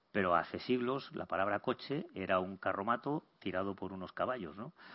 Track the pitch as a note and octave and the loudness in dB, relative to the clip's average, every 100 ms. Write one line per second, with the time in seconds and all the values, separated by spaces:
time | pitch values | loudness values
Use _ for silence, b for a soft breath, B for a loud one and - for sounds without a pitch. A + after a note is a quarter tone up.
0 | _ G#2+ F#2 E2+ E2 F#2 - B2 B2 C3+ | _ 0 4 4 4 -4 0 2 2 -2
1 | - - E2+ E2+ G2 G#2 - A#2+ - C#3 | -4 -8 -2 2 2 2 0 -2 -2 -4
2 | - - F#2 F#2 F2+ F#2+ G2+ F#2 G2+ A#2+ | -4 -6 2 2 2 -2 -2 0 0 0
3 | - D3 - _ - F2+ F#2+ G2 F#2+ F#2+ | 0 -4 -4 _ -4 -2 -2 -4 -6 -6
4 | F2 - G2 B2+ E2+ E2 C3 - B | -8 -2 -2 0 -6 -8 -12 -12 B